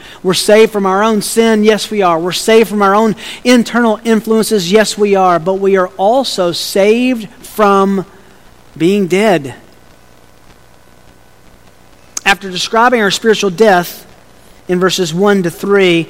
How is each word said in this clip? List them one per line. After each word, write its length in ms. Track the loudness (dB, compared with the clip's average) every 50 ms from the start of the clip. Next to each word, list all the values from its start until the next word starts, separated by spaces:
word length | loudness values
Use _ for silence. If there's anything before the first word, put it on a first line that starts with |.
| -20 -20 -18 -6
We're 120 | -4 -4 -2
saved 360 | 0 2 4 4 4 4 2
from 140 | 0 -2 -2
our 180 | 0 0 0
own 200 | 0 0 0 -2
sin? 420 | -4 -2 0 0 2 2 2 2 2
Yes, 260 | 2 0 0 -2 -6
we 120 | -2 -2
are. 180 | 0 0 0 -2
We're 120 | -2 -4
saved 360 | -6 -4 0 2 4 4 2 2
from 140 | 0 0
our 120 | 0 2 2
own 220 | 2 2 0 -2 -4 -10 -14 -14 -4 0
internal 540 | 2 2 2 2 0 -2 -2 0 0 -2 -2 -2
influences? 680 | -2 -2 0 0 0 0 0 0 0 -2 -2 0 2
Yes, 280 | 2 2 2 0 -2 -2
we 160 | 0 2 2
are. 240 | 2 2 2 2 0
But 160 | 0 -2 -4
we 220 | -2 0 0 2
are 120 | 2 0 -2 -4
also 560 | -2 0 0 0 0 -2 -2 -4 -4 -2 -2
saved 800 | -4 -6 -8 -4 -2 0 2 2 2 2 0 -2 -2 -4 -8 -12
from 720 | -18 -20 -20 -10 -2 0 2 2 2 2 2 0 -2 -4 -6 -8 -14 -20 -20 -20 -20 -20 -20 -20 -20 -20 _ -18 -6
being 300 | -2 0 0 0 0 0
dead. 480 | 0 0 0 2 2 0 0 -2 -6 -14 -18 -20 -20 -20 -20 -20 -20 -20 _ _ _ _ _ -20 -20 -20 _ -20 -20 -20 _ _ -20 -20 -20 _ -20 -20 _ _ -20 -20 _ _ _ _ _ _ -20 -20 _ -20 -20 _ _ _ _ -20 -20 -20 -18 -16 -6 -4
After 240 | -2 -2 -2 -6 -10
describing 500 | -10 -8 -6 -4 0 0 2 2 2 0
our 100 | 0 -2
spiritual 400 | -2 0 0 0 0 0 -2 -4
death 520 | 0 2 2 4 4 2 0 -4 -10 -18 -20 -20 -20 -20 -20 -20 -20 -20 -20 -20 -20 -16 -8 -4
in 100 | -2 0
verses 360 | 0 0 0 -2 -4 -4 -2
one 300 | 0 0 2 2 0 -2
to 60 | -4
three, 520 | -6 -6 -4 0 0 2 2 2 2 0 -2